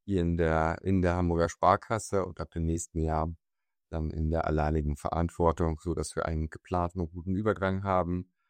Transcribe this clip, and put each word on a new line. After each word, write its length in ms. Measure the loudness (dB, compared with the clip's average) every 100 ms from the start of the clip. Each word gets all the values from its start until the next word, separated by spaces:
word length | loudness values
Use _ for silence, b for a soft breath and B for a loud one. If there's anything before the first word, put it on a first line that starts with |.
| -2
hier 160 | 0
in 140 | 2 2
der, 420 | 2 2 2 -2
in 200 | 0 2
der 120 | 2
Hamburger 340 | 2 2 2 0
Sparkasse 760 | 2 4 4 2 -4 -2 -2
und 160 | -2 -6
ab 100 | -8
dem 140 | -2
nächsten 340 | -2 -2 -4 -2
Jahr 340 | 0 0 -2 -6 _ _ _ _ _
dann 200 | -6 -4
in 180 | -2 0
der 160 | 0 0
alleinigen 500 | 0 2 0 0 -4
Verantwortung, 840 | -4 -2 -2 2 2 4 0 0
so 140 | -4
dass 220 | -4 -4 -4
wir 100 | -2
einen 240 | -2 -4
geplanten 500 | -8 -4 -2 -2 -4
und 120 | -6
guten 240 | -6 -4 0
Übergang 480 | 0 0 0 -2
haben. 480 | 0 2 2 -2 -6 _ _